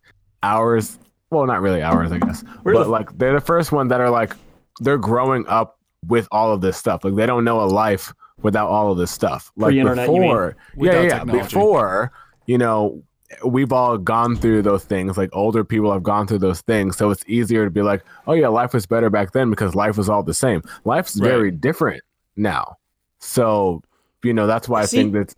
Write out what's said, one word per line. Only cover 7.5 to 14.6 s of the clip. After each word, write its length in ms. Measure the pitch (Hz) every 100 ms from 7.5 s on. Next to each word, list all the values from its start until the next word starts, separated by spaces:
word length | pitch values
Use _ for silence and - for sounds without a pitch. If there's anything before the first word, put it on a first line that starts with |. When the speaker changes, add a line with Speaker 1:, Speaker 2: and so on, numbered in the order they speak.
| 113
Speaker 1:
a 40 | 101
life 460 | 101 110 98 - - - -
without 280 | 107 104 101
all 220 | 104 104
of 60 | 90
this 140 | 87
stuff. 400 | - 98 - - -
Like, 120 | 107
Speaker 2:
Pre-internet, 360 | 135 131 120 123
you 60 |
mean? 80 | 175
Speaker 1:
before, 340 | 175 117 85 - - 139
Speaker 3:
Without 160 | 170
Speaker 1:
yeah, 80 | 170
yeah, 80 | 175 135
Speaker 3:
technology. 240 | 80 -
Speaker 1:
before, 680 | 98 190 214 165 101 95 123 - - _ -
you 120 | 123
know, 460 | 117 110 104 - - _ _ - 127
we've 260 | 127 131
all 260 | 127 123 113
gone 380 | 90 113 117 117
through 240 | 113 107